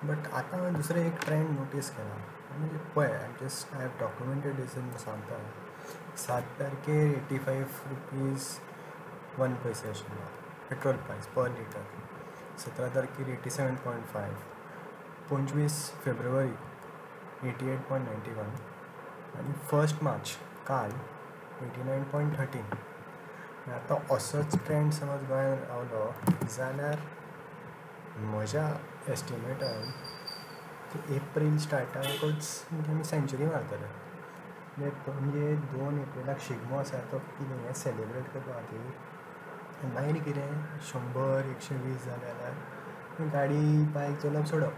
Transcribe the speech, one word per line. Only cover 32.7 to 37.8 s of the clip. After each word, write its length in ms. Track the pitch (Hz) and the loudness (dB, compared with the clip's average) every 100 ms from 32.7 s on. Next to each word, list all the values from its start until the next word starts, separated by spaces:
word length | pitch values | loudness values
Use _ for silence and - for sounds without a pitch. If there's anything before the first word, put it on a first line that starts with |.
म्हणजे 200 | 165 156 | -2 2
आमी 120 | 156 | 2
सेंच्युरी 420 | 151 156 135 135 156 | 4 2 2 4 4
मारतले. 320 | 147 110 104 | 2 0 -4
म्हणजे, 1300 | 104 - - - - - - - - - 143 143 - | -4 -8 -10 -12 -12 -12 -12 -12 -10 -2 -2 -2 -4
म्हणजे 440 | 135 139 147 147 151 | 0 2 4 4 4
दोन 440 | 135 131 139 143 | 2 0 0 0
एप्रिलाक 400 | 131 127 127 135 | 0 -4 -2 -2
शिगमो 380 | - 120 120 135 | -2 -4 -2 -2
आसा 220 | 135 131 - | 0 -2 -2
तो 80 | 135 | -4
कितें 400 | - - 135 131 | -4 -6 -4 -2
हें 140 | 120 | -2
सेलेब्रेट 600 | 131 | -2